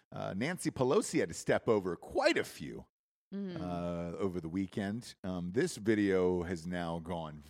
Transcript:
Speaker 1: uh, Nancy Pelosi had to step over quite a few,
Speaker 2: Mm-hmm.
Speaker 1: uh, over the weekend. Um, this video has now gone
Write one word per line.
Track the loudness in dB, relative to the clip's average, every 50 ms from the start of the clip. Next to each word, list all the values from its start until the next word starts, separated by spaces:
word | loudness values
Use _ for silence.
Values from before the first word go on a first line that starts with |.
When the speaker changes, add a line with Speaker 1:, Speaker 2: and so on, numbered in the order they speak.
| _ -14 -10
Speaker 1:
uh, | -8 -6 -6 -4
Nancy | -2 -2 -2 -4 -2 -4 -2
Pelosi | 0 2 2 4 4 2 2 2 2 0
had | 0 0
to | -2
step | -4 0 2 2 2 4 4
over | 4 4 4 0 -4
quite | -4 -6 -6 0 2 4 4 4 2
a | 0
few, | -4 -6 -10 -10 -10 -10 -10 -14 _ _ _ _ _ _ _ _ -12 -10
Speaker 2:
Mm-hmm. | -8 -8 -6 -6 -6
Speaker 1:
uh, | -4 -4 -4 -2 -2 -2 -2 -4 -4 -4 -4 -2 -2
over | -2 -2 -2
the | -4 -2
weekend. | -2 -2 -2 -2 -2 -4 -2 -2 -4 -6 -8 -10 -14 _ -6
Um, | -6 -4 -4 -2 -2
this | 0 0 0 0 0 -2
video | 2 4 4 6 6 6 6 6 6 4 4 4 2
has | 0 -4 -4 -4 -4
now | -4 -2 -2 -2 -4 -4 -4
gone | -4 -6 -4 -6 -6 -8 -12 -16 -14